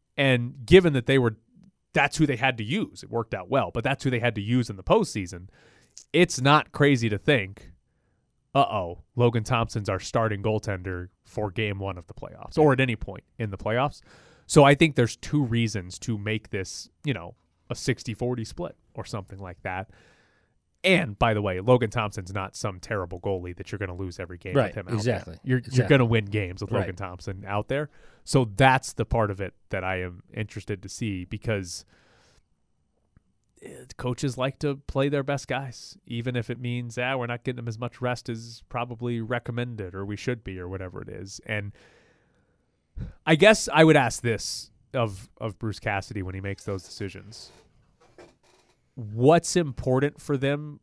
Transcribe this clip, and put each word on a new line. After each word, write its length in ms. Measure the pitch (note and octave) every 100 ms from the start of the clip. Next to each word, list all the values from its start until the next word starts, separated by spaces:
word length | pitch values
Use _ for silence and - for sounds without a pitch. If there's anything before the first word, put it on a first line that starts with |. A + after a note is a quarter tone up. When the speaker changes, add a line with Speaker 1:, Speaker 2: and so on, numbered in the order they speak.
| _ -
Speaker 1:
And 480 | C#3 B2+ A#2+ C#3 A2
given 280 | F3+ F3
that 120 | C3+ A#2
they 140 | C3+
were, 180 | A#2+ A2 _ _ - _ _
that's 240 | D#3 C#3 -
who 80 | D3
they 100 | A#2
had 200 | C3 A#2
to 60 | G#2+
use. 360 | F#3+ - -
It 60 | G2
worked 240 | A2+ A2+
out 160 | G2+ F2+
well, 220 | C3 F2+
but 100 | A#2 B2
that's 180 | C#3
who 60 | C#3
they 100 | B2
had 160 | A#2+ G#2+
to 60 |
use 280 | G2+ B2+ A#2
in 60 | G2
the 60 |
postseason. 640 | - G#3+ G3 G#2+ F2+ F2+ F#2 _ _ _ _ - -
It's 260 | D#3 F3 -
not 320 | C3 D3+ -
crazy 380 | - C#3+ C3 A#2
to 80 | G2+
think, 540 | - C3+ F#2+ G2+ - - _ _ _ _ _ _ _ C#3
"Uh-oh, 480 | C3+ G2+ E2+ F2 - -
Logan 280 | A#2+ A#2
Thompson's 460 | G#2+ A#2+ A#2 A2+ G2+
our 100 | F#2+
starting 420 | - B2 A2+ G2+
goaltender 680 | G#2 G#2+ G#2+ F#2 F#2 F2+ F2+ _ _
for 260 | - G#2+
game 280 | F#2 G#2+ G2
one 180 | G2 F2+
of 80 | -
the 60 |
playoffs," 440 | - - - - -
or 140 | D#3
at 80 | C3
any 160 | C3 A2
point 280 | - F#2 - -
in 120 | G#2+
the 80 | F#2+
playoffs. 440 | G#2+ A#2 C#3 - - - - _ -
So 180 | -
I 120 | C#3 C#3+
think 200 | E3 C#3
there's 220 | A#2 -
two 260 | - D3
reasons 540 | B2 A#2 A2+ G2+ F2+ -
to 180 | - G#2+
make 340 | G#2 G#2+ -
this, 380 | G2+ F#2 - - _
you 100 | D3 G#2
know, 200 | F2 - _ _ -
a 60 | A#2
sixty 380 | - B2 -
forty 320 | A2+ B2 B2 A2
split 300 | - F3 - _
or 120 | - F#2+
something 340 | A2 F#2 G2
like 220 | F#2+ E2+
that. 260 | F#2+ F#2 G2 - _ _ _ _ _ _ _ _
And, 340 | F3+ F#3 B2+ G2+
by 140 | A#2
the 80 | G#2+
way, 180 | G2+ F#2
Logan 300 | G#2 B2 A2+
Thompson's 420 | A#2+ G#2 G#2 F2+
not 220 | G2+ F#2+ -
some 240 | G#2 F2+
terrible 400 | - G#2+ F2 F2+
goalie 360 | G2+ F#2+ F2+ E2+
that 140 | F#2
you're 80 | G2
gonna 160 | G2 F2+
lose 240 | F#2 E2+
every 180 | F2 F2+
game 160 | F#2+ C3+
Speaker 2:
Right, 120 | G#2+
Speaker 1:
with 80 | G#2
him 120 | F#2
out 60 |
Speaker 2:
exactly. 400 | A2+ A2+ G2 -
Speaker 1:
there. 80 | E2
You're, 140 | - B2+
Speaker 2:
Exactly. 200 | B2+ B2+
Speaker 1:
you're 100 | G#2+
gonna 160 | C#3 A#2+
win 200 | A#2 G2+
games 360 | G#2 F#2 F2+
with 100 | G#2
Speaker 2:
Right. 100 | A2
Speaker 1:
Logan 140 | F#2 F2+
Thompson 480 | F#2+ F#2 - F#2+ G2
out 220 | G2+ -
there. 220 | C#3 D3+ - - _
So 220 | - C#3+ A#2 G2
that's 380 | C3+ C3 -
the 100 | - A2
part 260 | A#2+ G#2
of 100 | G2
it 140 | F#2+ - -
that 140 | F#2+
I 180 | F#2 F#2
am 200 | F2+ F2 -
interested 500 | A2 G#2+ A2 - G2
to 60 | F#2+
see, 360 | - A2+ F#2+ F2+
because, 580 | G#2+ A#2 G#2 F2+ - - _ _ _ _ _ _ _ _ _ _ _ _ _ _ _ _ _
eh, 240 | - - B2+ -
coaches 400 | B2+ B2 C#3+ A#2+
like 220 | C3 -
to 160 | D3 C#3 -
play 220 | C#3 C#3
their 140 | C#3+
best 240 | C#3 C#3+ -
guys, 500 | B2+ C#3 A#2+ - - -
even 300 | A#2 A#2+ B2
if 140 | A2
it 100 | A#2+
means, 380 | B2 A#2+ A#2+ A#2+
"Ah, 180 | B2 C3+
we're 80 | A#2+
not 180 | A#2+
getting 140 | - B2
them 100 | A#2
as 120 | A2
much 200 | B2 -
rest 280 | B2 B2 -
as 340 | A2+ A#2 A2+ -
probably 500 | B2+ A#2+ A#2 A#2+ A#2
recommended 760 | A2+ A#2+ - A#2+ B2 A2 F#2 F#2+
or 100 | G2
we 100 | G#2
should 280 | - A#2+
be," 160 | G2+ F#2
or 80 | F2+
whatever 320 | F#2 F#2 -
it 80 | G2
is. 320 | G2+ G2 - -
And 260 | G#2+ G2+ - - _ _ _ _ _ _ _ _ _ _ - - - -
I 100 | D#3+
guess 320 | G3+ G#3+ -
I 100 | D3+
would 120 | D#3+ D3+
ask 240 | A#2+ -
this 500 | A#2+ G#2+ - - - _ _
of, 360 | C3 A2+ F#2+ A#2 -
of 200 | A2+ G2
Bruce 200 | A2 G2+
Cassidy 420 | A2 G2+ - G#2
when 140 | F#2 F#2+
he 60 |
makes 220 | G2 G2
those 200 | - F#2+
decisions. 680 | - - G2 G2 G2 - - - _ _ _ _ _ - - _ _ _ _ _ _ -
What's 600 | G#2+ A2 C3 E3+ - F#3
important 640 | D3+ A#2+ C3 B2+ D3 -
for 180 | - C#3
them 420 | C3+ D3 D3+ D3